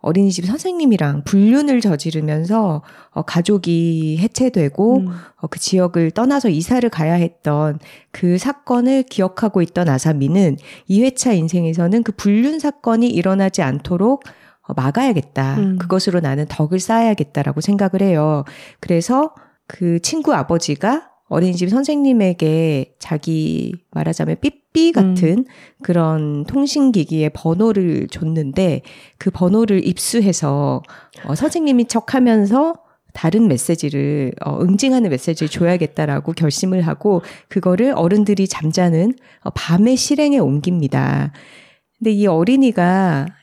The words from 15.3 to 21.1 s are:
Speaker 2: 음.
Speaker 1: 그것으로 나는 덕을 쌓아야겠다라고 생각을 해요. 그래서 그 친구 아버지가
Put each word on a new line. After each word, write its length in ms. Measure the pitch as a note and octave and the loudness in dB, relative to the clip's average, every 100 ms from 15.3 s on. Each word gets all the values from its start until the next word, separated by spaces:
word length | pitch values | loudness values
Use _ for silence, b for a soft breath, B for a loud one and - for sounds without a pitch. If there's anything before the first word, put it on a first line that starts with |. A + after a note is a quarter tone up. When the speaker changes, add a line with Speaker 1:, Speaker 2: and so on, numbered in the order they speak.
| - C3+ C#3 | -4 -2 0
Speaker 2:
음. 200 | G3 F#3 | -2 -2
Speaker 1:
그것으로 420 | F3 F#3 F#3 F3+ | -2 -2 0 0
나는 260 | D3+ C#3 D3+ | 0 -2 -4
덕을 300 | - D3+ F#3 | -2 -2 -2
쌓아야겠다라고 840 | - A3+ A#3 G#3 C#3+ - C#3+ C#3+ | 0 0 2 0 -2 -4 -4 -4
생각을 420 | D#3+ G3+ G3 F#3+ | -2 0 0 2
해요. 420 | G3 E3 D3+ D3+ C#3+ B B B | 2 2 2 0 -4 B B B
그래서 540 | - E3+ E3+ B3+ D#4 - b b _ | -2 -2 2 0 0 -4 b b _
그 340 | - F3 E3+ | -4 0 0
친구 320 | E3+ D#4+ D4+ | -2 -2 0
아버지가 760 | D3+ C#3+ E3+ - D3 G3+ D4 - | 0 0 -2 -2 -4 -2 -2 -4